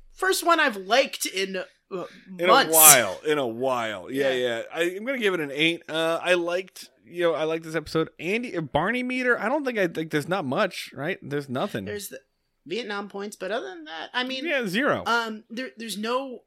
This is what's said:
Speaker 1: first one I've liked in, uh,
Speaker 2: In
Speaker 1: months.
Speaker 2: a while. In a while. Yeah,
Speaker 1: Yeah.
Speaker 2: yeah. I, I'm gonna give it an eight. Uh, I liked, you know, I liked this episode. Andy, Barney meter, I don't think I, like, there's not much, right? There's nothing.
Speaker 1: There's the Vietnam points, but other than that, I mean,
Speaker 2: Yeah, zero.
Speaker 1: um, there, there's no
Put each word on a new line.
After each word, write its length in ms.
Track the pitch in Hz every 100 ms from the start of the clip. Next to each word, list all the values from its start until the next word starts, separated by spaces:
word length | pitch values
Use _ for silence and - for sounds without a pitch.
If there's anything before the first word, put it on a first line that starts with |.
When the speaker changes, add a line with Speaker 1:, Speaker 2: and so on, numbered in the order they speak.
| -
Speaker 1:
first 300 | - 370 381
one 140 | 339 330
I've 180 | 294 202
liked 500 | 190 240 277 - -
in, 300 | 185 190 185
uh, 480 | - _ _ 180 151 - - 180
Speaker 2:
In 80 | 180
Speaker 1:
months. 240 | 262 165
Speaker 2:
a 40 | 160
while. 440 | 156 139 104 90
In 140 | 151 151
a 80 | 127
while. 640 | 113 131 123 113 101 87
Yeah, 200 | 135 135
Speaker 1:
Yeah. 40 | 131 127 117
Speaker 2:
yeah. 60 | -
I, 80 | 156 175 185
I'm 80 |
gonna 140 | 233 269
give 140 | 208
it 60 | 180
an 120 | 147
eight. 280 | 135 165 170 -
Uh, 300 | 156 160 165
I 140 | 170
liked, 560 | 180 170 180 196 - - _
you 180 | 107 175
know, 120 | 170
I 100 | 147
liked 200 | 156 165
this 120 | 165 160
episode. 320 | 151 160 156 -
Andy, 400 | 160 220 240 170
Barney 460 | 156 147 180 240
meter, 340 | 247 254 247 240
I 100 | 202
don't 160 | 302
think 140 | 269 226
I, 80 | 180
like, 160 | 165 160
there's 180 | 151 139
not 160 | 190
much, 460 | 143 147 196 - -
right? 260 | - 147 190
There's 260 | - 143 139
nothing. 360 | 127 202 120
Speaker 1:
There's 240 | 95 208 196
the 100 | - _ _ _ _ -
Vietnam 420 | 202 214 202 208
points, 280 | 196 202 -
but 160 | 185
other 160 | 226 -
than 160 | 349
that, 260 | 311 320 -
I 120 | 247
mean, 200 | 254 254
Speaker 2:
Yeah, 220 | 320 349 220
zero. 380 | 190 277 123 90
Speaker 1:
um, 380 | 233 226 220 -
there, 220 | 226 262 -
there's 200 | 226 196
no 440 | 220 254 269 240